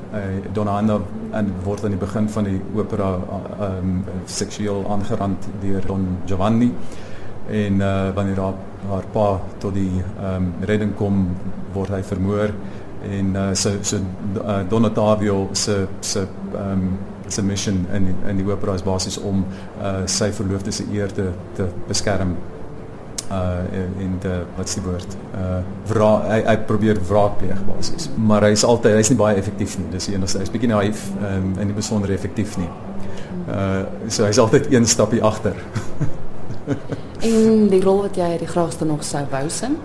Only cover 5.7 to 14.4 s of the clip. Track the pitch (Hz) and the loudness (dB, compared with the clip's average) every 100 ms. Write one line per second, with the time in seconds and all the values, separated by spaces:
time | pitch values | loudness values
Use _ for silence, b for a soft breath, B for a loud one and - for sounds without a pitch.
5.7 | 95 95 95 92 90 85 92 98 113 120 | 2 2 0 0 -2 0 2 4 4 2
6.7 | - B B B B B B - 107 104 | 2 B B B B B B -2 -2 2
7.7 | 98 98 98 95 95 98 95 95 98 - | 2 2 2 0 0 0 0 -2 -4 -10
8.7 | - 98 98 - 117 104 95 - - 104 | -10 -4 -4 -2 2 2 2 -4 -6 -4
9.7 | 95 98 92 90 - 98 92 92 87 95 | 0 0 0 -4 -4 -4 -2 -2 -2 0
10.7 | 107 104 - 101 98 90 92 95 92 - | 0 0 0 0 2 2 -2 -4 -6 -6
11.7 | 95 95 101 95 92 95 104 104 104 98 | -4 -2 -4 -4 -2 0 0 0 -2 -8
12.7 | B B - 104 98 98 95 98 95 113 | B B -8 -6 -2 0 0 0 0 0
13.7 | 101 98 104 92 92 101 98 | 0 -2 -2 -2 -6 -4 -4